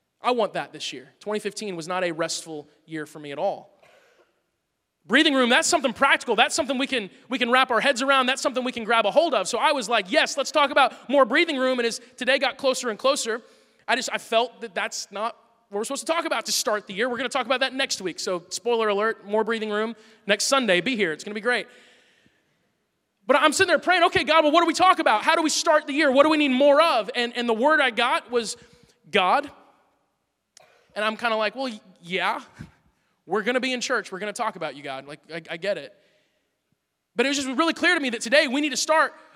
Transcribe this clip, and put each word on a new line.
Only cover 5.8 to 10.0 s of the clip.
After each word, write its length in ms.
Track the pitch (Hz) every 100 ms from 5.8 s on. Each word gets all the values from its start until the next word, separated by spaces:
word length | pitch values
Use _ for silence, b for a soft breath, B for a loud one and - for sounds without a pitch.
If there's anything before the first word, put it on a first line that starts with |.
| 254
practical. 420 | 190 269 311 - 208
That's 200 | 285 -
something 240 | 262 262
we 80 | 269
can, 240 | 254 190 B B
we 80 | 247
can 140 | 240
wrap 180 | 254 262
our 100 | 226
heads 220 | 262 240
around. 240 | 269 269 247
That's 160 | 262
something 220 | 240 240
we 80 | 254
can 140 | 240 208
grab 200 | 226 208
a 60 |
hold 240 | 277 330 233
of. 120 | 180
So 120 | 226
I 120 | 294
was 160 | 285 202
like, 240 | 233